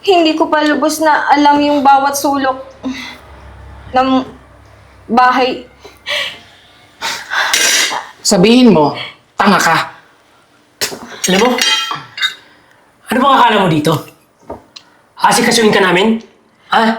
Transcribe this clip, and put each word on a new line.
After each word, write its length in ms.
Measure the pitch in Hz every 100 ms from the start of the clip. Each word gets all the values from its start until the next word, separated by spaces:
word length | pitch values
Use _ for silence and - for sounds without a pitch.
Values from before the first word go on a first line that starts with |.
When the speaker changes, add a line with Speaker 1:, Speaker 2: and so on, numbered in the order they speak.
Speaker 1:
hindi 320 | - 359 320
ko 160 | 311 320
pa 160 | 302 302
lubos 320 | 294 302 311
na 320 | 311 294 -
alam 320 | 285 294 294
yung 240 | 294 294 269
bawat 320 | 277 277 277
sulok 400 | 302 277 269 262 - - 262 262 - - - - - - - - -
ng 320 | 254 262 262 254 - - - - - - - -
bahay. 560 | 226 254 254 254 233 - _ - - - - - - - - _ _ _ _ - - - - - - - - - - - -
Speaker 2:
Sabihin 560 | - 202 190 240 247
mo, 240 | 170 151 135 - - _ _
tanga 200 | 196 180
ka. 180 | 170 160 - - _ _ _ _ _ _ _ _ - 127 - - -
Speaker 3:
Alam 100 | 185
mo, 100 | 240 254 302 311 - - - - - - - _ _ _ _ _ -
ano 120 | 240
bang 160 | 269 254
akala 240 | 233 214
mo 60 | 190
dito? 240 | 160 156 151 - _ _ _ _ - _ - _ _ _ -
Asikasuhin 540 | - 247 233 233 220
ka 80 | 208
namin? 400 | 185 175 214 226 - _ _ _ _
Ha? 160 | 196 226